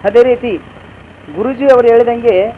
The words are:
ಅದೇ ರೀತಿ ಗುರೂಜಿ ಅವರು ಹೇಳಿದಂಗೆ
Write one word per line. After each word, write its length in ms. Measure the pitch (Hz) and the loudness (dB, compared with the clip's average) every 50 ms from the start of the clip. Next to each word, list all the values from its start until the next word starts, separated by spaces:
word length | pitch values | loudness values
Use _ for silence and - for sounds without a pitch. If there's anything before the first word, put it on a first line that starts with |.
| - | -6
ಅದೇ 200 | 202 202 240 240 | 0 2 2 2
ರೀತಿ 340 | 254 240 240 - 240 190 156 - - - - - - - - - - - - - - 147 | 2 0 -2 -4 -8 -8 -8 -10 -18 -20 -20 -20 -20 -20 -20 -20 -20 -20 -20 -20 -16 -10
ಗುರೂಜಿ 280 | 170 220 254 269 233 277 | -8 -6 -6 -6 -2 2
ಅವರು 240 | 277 262 247 233 | 2 4 4 4
ಹೇಳಿದಂಗೆ 480 | 233 226 233 233 233 233 233 233 233 202 185 202 226 233 | 4 4 2 2 0 -2 -2 -2 0 0 0 -2 -2 -8